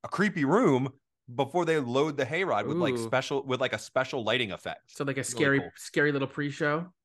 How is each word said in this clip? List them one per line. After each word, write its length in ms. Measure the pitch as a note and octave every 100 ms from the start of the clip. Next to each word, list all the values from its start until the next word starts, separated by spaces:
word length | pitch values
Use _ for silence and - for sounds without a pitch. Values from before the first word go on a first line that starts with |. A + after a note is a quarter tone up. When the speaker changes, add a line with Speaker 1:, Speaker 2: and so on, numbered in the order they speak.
Speaker 1:
a 40 | -
creepy 360 | - G3+ F3
room, 480 | C3+ F#3+ A#3 B2+ C3+ - _ _ -
before 300 | A#2+ C3 F3
they 140 | E3 D#3+
load 360 | B2 B2+ D#3 C#3+
the 100 | A#2+
hayride 400 | D#3+ F#3+ G#2+ A#2
with, 120 | E3
like, 160 | F3+ A#2+
Speaker 2:
Ooh. 20 |
Speaker 1:
special, 440 | A2+ B2+ C3+ C#3+
with, 160 | C3+ B2+
like, 120 | B2+
a 60 | A2
special 440 | - C3 C3 C#3
lighting 300 | G#2+ B2 A2
effect. 400 | E2+ - - _
Speaker 2:
So, 100 | -
like, 120 | C#3+ C3+
a 80 | -
Speaker 1:
It's 80 |
really 140 | - C#3+
Speaker 2:
scary, 120 | C#3
Speaker 1:
cool. 100 | C3+ -
Speaker 2:
scary 360 | - - D3
little 160 | C#3 C3+
pre-show? 640 | - C#3+ C#3 D3+ D3+ F3 _